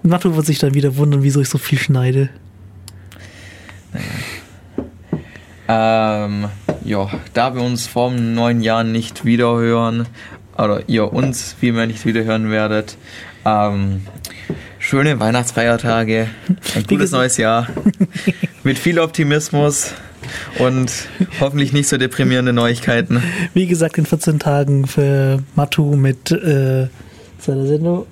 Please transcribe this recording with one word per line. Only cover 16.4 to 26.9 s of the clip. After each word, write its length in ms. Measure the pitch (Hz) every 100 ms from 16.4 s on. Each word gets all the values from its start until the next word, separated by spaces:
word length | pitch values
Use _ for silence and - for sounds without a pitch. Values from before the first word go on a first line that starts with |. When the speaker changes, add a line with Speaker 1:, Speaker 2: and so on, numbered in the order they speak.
| -
Speaker 2:
ein 340 | 185 - 110
Speaker 1:
Wie 0 | 101
Speaker 2:
gutes 240 | 196 190
Speaker 1:
ges- 60 | 135
Speaker 2:
neues 200 | 127 -
Jahr, 280 | 110 117 117 - 214 - 190 -
Speaker 1:
<laughs> 460 | - - - -
Speaker 2:
mit 160 | 139 135
viel 200 | 175 170
Optimismus 920 | 160 165 147 147 151 147 147 143 - - - - - - - -
und 340 | 127 131 127 - - - 180 -
hoffentlich 320 | 135 143 139
nicht 160 | 143 143
so 80 | 139
deprimierende 560 | 127 - 131 127 123
Neuigkeiten. 680 | 120 117 120 - 117 - 120 170 180 170
Speaker 1:
Wie 120 | 180 180
gesagt, 300 | 175 160 -
in 80 |
vierzehn 340 | 151 156 - 151
Tagen 480 | - 143 143 139 135
für 560 | - 139 139 135 135 139 -
Matu 400 | 143 - 147 143
mit, 340 | 135 131 -
äh, 580 | 165 170 139 135 131 131